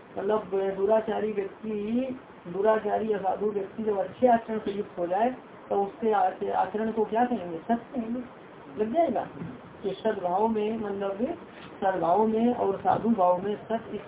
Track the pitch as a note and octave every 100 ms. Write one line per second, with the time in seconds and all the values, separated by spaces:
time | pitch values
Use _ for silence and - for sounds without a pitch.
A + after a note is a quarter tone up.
0 | - F#3+ G3 G#3+ F#3 G3 G3 F#3+ G3 A3
1 | A3 G3+ G#3+ G3 F#3+ - A3 G#3+ G#3 A#3+
2 | C4 B3+ - - F3 F3+ G#3+ A3 G3+ G3+
3 | A3 G3+ F#3 - G#3 G3 F#3+ - G#3+ G3
4 | F3+ - B3 A3+ A3+ A3 G#3 G3 G3+ -
5 | E3+ F#3 A#3+ C4 - - - G3+ G3 -
6 | A3 G#3 F#3 F#3 G3 F#3 F#3+ G#3+ A3 A3
7 | G#3+ G#3+ B3 A3+ F3 E3 - A#3 - C4+
8 | A3+ B3+ B3 - - - - - A3 D#4
9 | E4 F#3+ B2 - - - - - G3 F#3
10 | A3 G3+ F3+ F#3 A3 G#3+ G#3+ A3+ G#3 G3
11 | G3 G3 C4+ F4 - - - - G3 F#3
12 | E3 F#3+ A3 A3 A#3+ A#3+ G3 F#3+ F#3+ -
13 | A3+ G#3 F3+ F3+ G3+ G3+ - A3+ - G3+